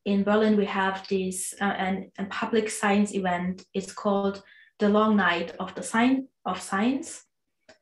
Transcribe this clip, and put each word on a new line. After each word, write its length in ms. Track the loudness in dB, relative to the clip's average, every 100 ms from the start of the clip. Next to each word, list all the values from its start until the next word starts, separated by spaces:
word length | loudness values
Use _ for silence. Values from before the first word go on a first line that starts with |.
| -2
in 180 | 0
Berlin 320 | 2 4 4 4
we 80 |
have 420 | 2 0 -2 -2 -2
this, 460 | -2 -2 -4 -8 -4
uh, 40 |
an, 460 | -2 -2 -2 -4 -6 -10
a 60 |
public 460 | -8 -6 -2 0 0
science 440 | 0 2 4 2
event. 520 | 0 -2 0 -2 -6 -8
It's 180 | -8 -8
called 500 | -4 -2 0 0 -4 -10 -20 -20 -2
the 100 | 2
Long 260 | 4 4
Night 400 | 4 4 0 -4 -8
of 140 | -10
the 80 | -10
Sci-, 400 | -4 2 4 2 -2 _ -8
of 160 | -6
Science, 600 | -4 0 0 0 -4 -14 -20 _ _ _ -20 -20